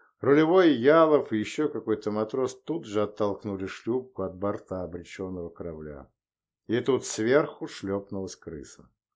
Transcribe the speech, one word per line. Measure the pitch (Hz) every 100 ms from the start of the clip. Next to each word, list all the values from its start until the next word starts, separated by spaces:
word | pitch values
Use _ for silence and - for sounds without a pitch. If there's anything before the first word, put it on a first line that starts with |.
| _ _
Рулевой | 113 143 156 185 175
Ялов | 127 123 160 160 147 127
и | 110
ещё | 104 - 151
какой-то | 113 110 104 104
матрос | 107 110 131 127 -
тут | - 160 113
же | 104
оттолкнули | 104 - 107 95 107 98 95
шлюпку | - - 127 120 -
от | 95 90
борта | 101 101 - 95
обречённого | 87 87 85 - 95 92 85
корабля. | - 87 78 76 71 67 _ _ _ _ _ -
И | 113
тут | 127 127 -
сверху | - 110 139 151 - 117
шлёпнулась | - 98 98 95 98 92 -
крыса. | - 80 65 - - _ _